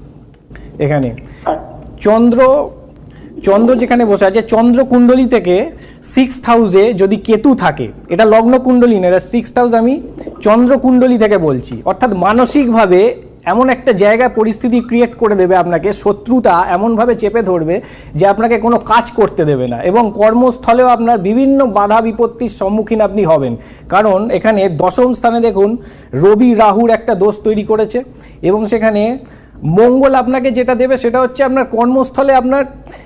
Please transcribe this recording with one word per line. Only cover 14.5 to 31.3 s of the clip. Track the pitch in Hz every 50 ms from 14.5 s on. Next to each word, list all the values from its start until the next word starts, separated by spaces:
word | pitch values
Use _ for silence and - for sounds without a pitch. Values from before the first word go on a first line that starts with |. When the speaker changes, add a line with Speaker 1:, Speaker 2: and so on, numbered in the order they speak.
| 214 - - 240 233 240
Speaker 1:
ক্রিয়েট | 233 240 233 233 240 233 -
করে | - 233 208 208
দেবে | 190 185 180 190
আপনাকে, | 180 175 175 175 160 - 202 196
শত্রুতা | - - 208 202 208 - 226 247 254 - 220 175 170 190 196
এমনভাবে | 180 180 208 233 226 214 233 247 233
চেপে | - 214 202 208 233
ধরবে | 220 190 180 170 156 156 175 208 - - - - - - -
যে | 151 190 196
আপনাকে | 202 208 220 233 240 214
কোনো | 220 233 233 226
কাজ | - - 214 240 233 -
করতে | - - 208 - - - 160
দেবে | 151 143 127 127 120
না, | 120 113 -
এবং | 175 190 233 233 208 208
কর্মস্থলেও | 208 208 220 226 240 254 254 240 247 - - 233 247 254 247
আপনার | 240 233 233 233 240 208
বিভিন্ন | 175 196 220 247 269 269 277 269 277
বাধা | 233 196 208 202 208 214 226
বিপত্তির | 226 226 214 226 233 226 233 - 247 226
সম্মুখীন | - - 202 190 208 220 214 - 226 214
আপনি | 214 196 190 214 196
হবেন। | 160 160 147 135 123 117 - - - - - - -
কারণ | 180 190 214 214 190 185 214 233
এখানে | 226 180 - 220 220 202 190 196
দশম | 165 143 180 185 - - 247 254 240
স্থানে | - - 233 226 233
দেখুন | 233 233 196 196 196 208 233 240 - - - - - - -
রবি | 131 160 202 214 208 254 247 233
রাহুর | 208 220 208 190 214 233 226
একটা | 226 214 226 - 226
দোষ | 180 190 214 202 - -
তৈরি | 233 220 208 202
করেছে, | 214 220 220 220 214 - 247 262 - - - - - - -
এবং | - 180 196 214 220
সেখানে | 208 233 220 214 226 214 208 208 226 254 269 - - - - - - - - -
মঙ্গল | 147 165 196 226 247 254 269 277 269 262
আপনাকে | 254 220 240 254 262 247 269
যেটা | 220 247 247 247 254
দেবে | 220 254 254 269 247
সেটা | 262 240 226 254
হচ্ছে | 254 247